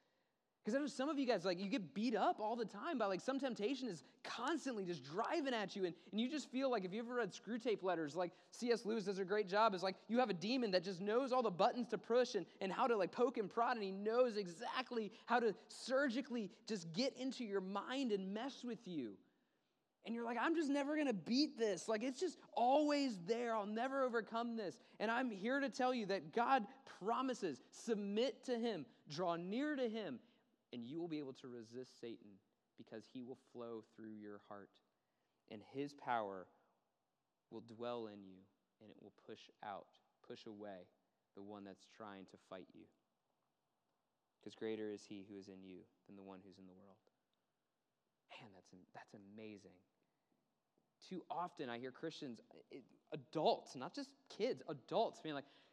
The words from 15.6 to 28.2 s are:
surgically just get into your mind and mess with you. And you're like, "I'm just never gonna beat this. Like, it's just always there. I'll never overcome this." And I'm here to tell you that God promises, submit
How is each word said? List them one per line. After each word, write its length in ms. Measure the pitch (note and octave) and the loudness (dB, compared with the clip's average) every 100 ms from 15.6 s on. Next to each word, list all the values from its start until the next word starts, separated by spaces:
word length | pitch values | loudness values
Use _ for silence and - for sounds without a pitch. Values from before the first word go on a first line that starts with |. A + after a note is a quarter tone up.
| - | -6
surgically 840 | - - C4 C#4+ A#3 - A#3+ F#3+ - - | -10 0 4 4 2 -2 -4 -4 -8 -6
just 240 | G#3 E3 | -4 -4
get 240 | D#3+ C4 - | -2 -2 0
into 280 | C4 - A3 | -4 -4 -2
your 160 | G3 | -2
mind 500 | F#3+ G3+ - C4 B3+ | 0 -2 -2 0 2
and 220 | G3 F#3+ | 2 0
mess 280 | G#3 C4+ - | -4 -4 -6
with 220 | B3 A3+ F#3 | -8 -6 -4
you. 320 | D#3+ A2+ F#2+ _ _ _ _ _ _ _ _ - | -4 -4 -6 _ _ _ _ _ _ _ _ -6
And 80 | |
you're 120 | A#3 A#3 | -4 -2
like, 120 | A#3 | 0
"I'm 160 | C#4+ E4 | 2 2
just 140 | C#4+ | 2
never 280 | C#4+ C#4 D#4 | 2 2 2
gonna 160 | C#4 | 2
beat 440 | G3+ D#3 B3 D4+ A3+ | 0 2 4 4 2
this. 300 | A3 F#3+ - | 2 2 0
Like, 160 | A3 | 0
it's 160 | B3+ B3+ | 0 0
just 180 | F4+ - - | -2 -4 -2
always 640 | - A#3+ C#4+ D4 C#4+ C4+ F#3+ | 4 8 8 8 6 4 2
there. 340 | E3+ A3+ A#3+ A3 | 0 2 2 2
I'll 100 | G3+ | 2
never 380 | G#3+ C4 C#4 | 0 2 4
overcome 540 | B3+ A3+ G3+ A3+ A#3+ A3+ | 4 2 0 0 0 -2
this." 200 | F#3 - - - | -2 -6 -10 -2
And 100 | G#3 | 2
I'm 220 | A#3+ B3+ | 2 2
here 300 | G3 A3 C#4 | 0 2 2
to 80 | C4+ | 2
tell 240 | - B3+ | 2 2
you 120 | B3+ G3 | 4 2
that 260 | G3 D3+ | 0 0
God 340 | A3+ A#3+ C4+ G3+ - - - | 2 6 4 4 -8 -18 -6
promises, 640 | F#3+ A#3 C4 A#3+ F3 B2+ - | 0 2 0 0 -2 -4 -10
submit 720 | - - G#3 G3+ G#3 | -6 -2 0 2 2